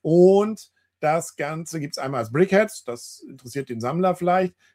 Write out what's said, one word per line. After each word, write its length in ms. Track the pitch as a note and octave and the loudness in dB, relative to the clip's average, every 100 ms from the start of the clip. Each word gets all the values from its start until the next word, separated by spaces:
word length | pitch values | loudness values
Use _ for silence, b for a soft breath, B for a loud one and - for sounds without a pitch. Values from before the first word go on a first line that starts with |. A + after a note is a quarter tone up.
Und 680 | D3+ E3+ F3+ G3 G#3 G#3+ - _ _ _ | 2 6 8 6 2 -4 -14 _ _ _
das 360 | D3+ E3 - - | -2 -2 -4 -8
Ganze 440 | D3 D#3+ E3 E3 | -8 -8 -8 -8
gibt's 180 | C#3+ - | -8 -8
einmal 220 | C3+ C3+ | -6 -6
als 120 | A2 | -2
Brickheads, 520 | C3+ F#3+ G3 G#3+ - | 0 2 2 0 -4
das 420 | - A#2+ - - - | -12 -12 -16 -20 -20
interessiert 420 | C3+ B2+ C#3 C3+ | -20 -12 -12 -10
den 120 | A2+ | -8
Sammler 340 | A#2+ E3 F#3 F3+ | -6 -2 -2 -2
vielleicht. 400 | F3 F#3 F#3 - _ | 0 0 -2 -6 _